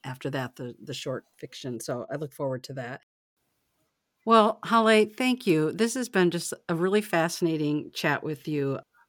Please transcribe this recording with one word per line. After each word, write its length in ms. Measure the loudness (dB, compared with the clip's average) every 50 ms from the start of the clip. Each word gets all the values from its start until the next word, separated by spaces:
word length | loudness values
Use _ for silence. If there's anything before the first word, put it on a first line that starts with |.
| -12
after 260 | -14 -12 -8 -6 -6
that, 240 | -4 -4 -6 -8 -8
the, 220 | -12 -12 -12 -12 -14
the 140 | -14 -12 -12
short 300 | -10 -8 -8 -8 -8 -10 _ _
fiction. 440 | _ -18 -16 -16 -12 -10 -8 -8 -8
So 260 | -6 -6 -6 -6 -6 -8
I 40 | -8
look 180 | -8 -8 -10
forward 300 | -8 -6 -6 -4 -4 -6 -8
to 100 | -10 -12
that. 260 | -10 -10 -10 -12 -14 -16 _ _ _ _ _ _ _ _ _ _ _ _ _ _ _ _ _ _ _ _ _ _ _ _
Well, 360 | 6 6 8 8 6 2 -2 -2
Holly, 400 | 0 2 4 6 6 6 6 6
thank 440 | 4 0 -2 0 0 0 0 2 2
you. 240 | 2 2 2 0
This 220 | 0 0 0 0 0
has 140 | -2 -6 -2
been 220 | 2 2 4 4
just 240 | 2 0 -4 -6 -10 -10 _ -4
a 80 | -2
really 240 | 0 0 2 2 2
fascinating 920 | 0 2 2 2 2 0 0 0 0 0 0 0 0 0 0 0 -2 -6
chat 300 | -6 -2 0 0 0 0
with 240 | -2 -4 -6 -6 -6
you. 320 | -4 -2 -2 -2 -2 -2 -4 -8 _ _ _ _